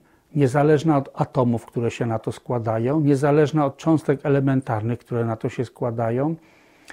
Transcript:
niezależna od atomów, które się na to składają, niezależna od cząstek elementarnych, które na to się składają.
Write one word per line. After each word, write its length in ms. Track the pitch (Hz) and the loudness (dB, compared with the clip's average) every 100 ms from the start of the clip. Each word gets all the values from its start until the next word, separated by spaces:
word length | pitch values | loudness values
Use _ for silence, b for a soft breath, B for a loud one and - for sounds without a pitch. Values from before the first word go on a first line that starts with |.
| b b b | b b b
niezależna 640 | 147 139 143 143 151 156 147 | 0 2 4 4 4 4 0
od 140 | 139 | -2
atomów, 520 | - 139 - 120 117 - | -4 -2 0 0 0 -4
które 240 | - 117 | -4 -4
się 160 | - 120 | -2 -4
na 120 | 113 | -4
to 140 | - | -6
składają, 680 | - - 123 113 113 117 156 | -10 -6 -4 -2 -2 0 0
niezależna 680 | 143 139 143 147 147 156 143 | 2 2 2 4 2 2 -2
od 100 | - | -2
cząstek 500 | 165 160 - 135 143 | 0 0 2 -2 0
elementarnych, 720 | 139 135 135 - 110 110 120 | 2 2 0 0 -4 -2 -6
które 260 | - 120 | -6 -4
na 120 | 117 113 | -2 -4
to 120 | 127 | -6
się 160 | - | -6
składają. 720 | 123 - 127 117 113 120 147 165 B B B B B | -8 -4 -6 -2 -2 0 -2 -4 B B B B B